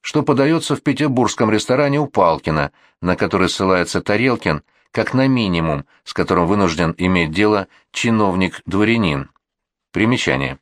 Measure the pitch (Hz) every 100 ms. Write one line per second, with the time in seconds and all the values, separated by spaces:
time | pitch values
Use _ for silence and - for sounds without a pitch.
0 | - 151 147 135 139 165 - 147 - 135
1 | 147 123 110 - 110 107 - 127 143 143
2 | 143 - 90 78 - 78 71 _ _ _
3 | 90 90 98 95 90 - 95 92 87 -
4 | - 104 127 117 95 78 _ _ _ -
5 | 110 127 135 131 104 87 82 73 - _
6 | - - 85 87 85 104 95 80 82 82
7 | 92 92 80 78 107 104 95 _ _ -
8 | 123 110 104 92 92 - - 95 107 117
9 | 95 69 69 _ _ _ _ _ _ -
10 | 110 127 - 67 67 -